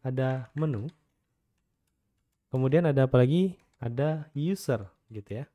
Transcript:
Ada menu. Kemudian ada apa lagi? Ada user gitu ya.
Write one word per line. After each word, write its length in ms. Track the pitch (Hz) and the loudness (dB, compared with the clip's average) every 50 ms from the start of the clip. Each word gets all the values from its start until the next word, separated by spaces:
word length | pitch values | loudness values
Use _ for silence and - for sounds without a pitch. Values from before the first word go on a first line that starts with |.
| - | -6
Ada 480 | 131 131 131 131 131 131 131 123 - | -4 -4 -2 -2 -2 -2 -4 -8 -10
menu. 380 | _ 147 156 156 131 101 107 160 - _ _ _ _ _ _ _ _ _ _ _ _ _ _ _ _ _ _ _ _ _ _ _ _ _ _ _ _ _ _ _ | _ -4 -4 -2 -4 -4 -6 -10 -12 _ _ _ _ _ _ _ _ _ _ _ _ _ _ _ _ _ _ _ _ _ _ _ _ _ _ _ _ _ _ _
Kemudian 320 | - 131 131 131 139 165 175 | -4 -2 0 2 2 4 4
ada 240 | 156 143 135 131 131 | 4 4 4 2 4
apa 80 | - 127 | 6 6
lagi? 380 | 123 127 151 180 190 190 175 _ _ _ _ _ | 6 6 4 2 2 0 -2 _ _ _ _ _
Ada 480 | 123 117 120 127 139 156 156 156 151 - _ | -8 -6 -4 -2 -2 -2 -4 -6 -8 -8 _
user 480 | 143 147 170 196 190 - - 127 104 101 98 _ _ _ _ | -4 -2 -2 -2 -4 -2 -4 -4 -4 -4 -12 _ _ _ _
gitu 340 | 110 107 101 - 101 113 | -16 -16 -12 -10 -10 -10
ya. 20 | 143 _ | -10 _